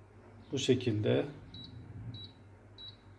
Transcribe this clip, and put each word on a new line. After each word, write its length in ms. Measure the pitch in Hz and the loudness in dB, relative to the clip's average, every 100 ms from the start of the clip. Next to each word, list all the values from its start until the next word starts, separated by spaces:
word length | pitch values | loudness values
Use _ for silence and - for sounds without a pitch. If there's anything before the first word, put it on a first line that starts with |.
| - - - - - | -20 -20 -20 -20 -4
bu 60 | 135 | 2
şekilde, 680 | - 120 - 107 117 131 151 - - - - - - - - - - - - - - - - - - | 6 6 4 2 4 4 2 -4 -14 -14 -14 -14 -14 -12 -10 -12 -14 -18 -20 -20 -20 -18 -16 -18 -20